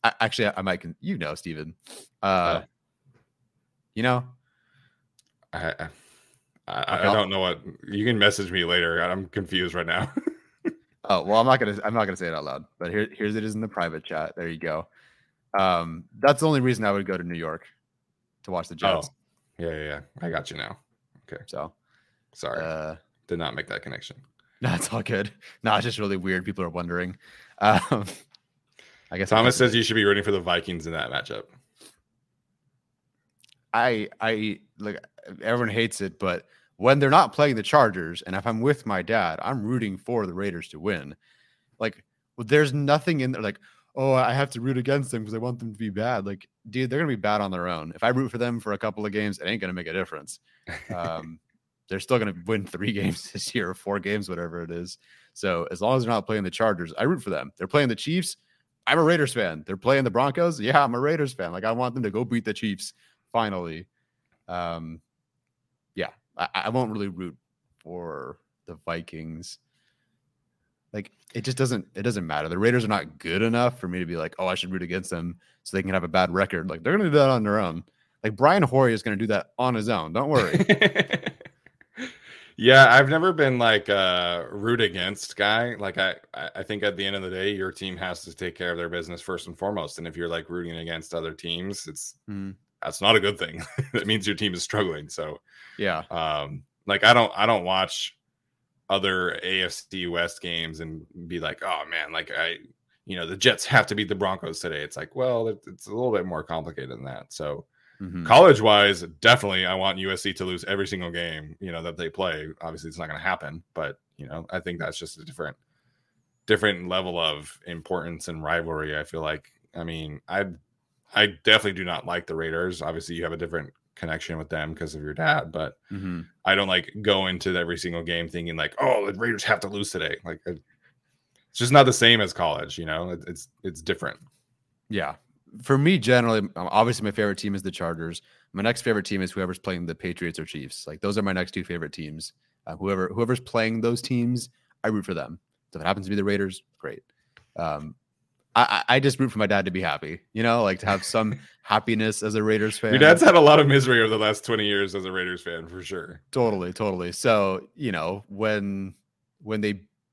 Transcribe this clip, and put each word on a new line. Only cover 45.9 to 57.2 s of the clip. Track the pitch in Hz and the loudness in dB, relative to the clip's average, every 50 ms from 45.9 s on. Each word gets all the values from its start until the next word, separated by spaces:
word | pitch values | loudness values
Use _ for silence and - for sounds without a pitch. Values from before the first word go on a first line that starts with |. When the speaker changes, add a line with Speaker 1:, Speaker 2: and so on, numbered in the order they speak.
Speaker 1:
bad." | 92 101 110 123 123 104 98 | -4 -4 -2 -2 -2 -2 -4
Like, | 101 98 92 - _ _ _ - 117 | -6 -8 -10 -14 _ _ _ -16 -8
dude, | 104 127 131 120 | -4 -4 -2 -2
they're | 123 147 | -2 -2
gonna | 170 147 | -2 -2
be | 127 | -2
bad | 104 92 104 104 104 | -2 0 0 2 0
on | 101 95 | 0 -2
their | 92 90 87 90 | -4 -4 -4 -4
own. | 87 80 78 82 - | -4 -6 -8 -10 -4
If | - - | 0 2
I | 120 | 2
root | 123 127 135 113 | 2 2 0 -2
for | - 117 | -2 -4
them | 120 120 117 117 | -2 -2 -2 -4
for | - 107 | -4 -4
a | 101 101 | -4 -2
couple | - 107 104 107 107 | -2 -4 -4 -4 -6
of | 104 | -4
games, | 98 107 104 104 98 - | -2 -2 -2 -2 -2 -4
it | - | -4
ain't | 90 107 110 | -4 -4 -4
gonna | 98 90 | -4 -6
make | 90 90 85 | -6 -6 -8
a | 80 | -6
difference. | 82 95 90 - 80 76 73 - - - _ _ _ _ _ | -4 -4 -6 -6 -8 -12 -14 -16 -18 -20 _ _ _ _ _
Speaker 2:
<laughs> | - - - - - - | -14 -14 -12 -12 -10 -8
Speaker 1:
Um, | 87 85 82 82 80 78 80 82 80 _ _ _ _ _ _ _ _ _ - | -6 -6 -6 -6 -8 -10 -14 -16 -20 _ _ _ _ _ _ _ _ _ -10
they're | 95 98 | -8 -8
still | - - 131 120 | -2 0 0 2
gonna | 110 104 90 87 85 | 2 0 -4 -6 -4
win | 101 110 107 95 | -2 -2 -2 -4
three | - - 85 101 107 | -6 -8 -6 -4 -4
<laughs> | 107 101 | -2 -2
games | 101 95 85 - - - | -2 -2 -2 -4 -8 -12
this | - 98 - - - | -12 -10 -10 -6 -4
year, | 123 95 87 | -4 -4 -4
or | 92 | -6
four | - - 98 101 101 | -6 -6 -4 -4 -4
games, | - 101 104 107 98 90 | -2 -2 -4 -4 -4 -6
whatever | 90 82 85 82 82 87 | -8 -8 -8 -8 -8 -10
it | 85 82 | -10 -8
is. | 85 85 90 92 - - _ _ _ _ _ _ | -8 -10 -10 -12 -14 -18 _ _ _ _ _ _
So | _ - - 95 90 85 85 - | _ -6 -2 -2 -2 -2 -4 -6
as | 90 90 | -4 -2
long | 101 113 131 | 2 2 2
as | 131 120 | 2 2
they're | 113 | 2
not | 117 107 92 | 0 0 0
playing | - 110 107 98 | 0 -2 -2 -2
the | 92 | -2
Chargers, | - - 113 110 104 85 87 80 - - | -2 2 2 2 2 0 -4 -8 -4 -2
I | 110 | 0
root | 143 180 147 | 0 0 -2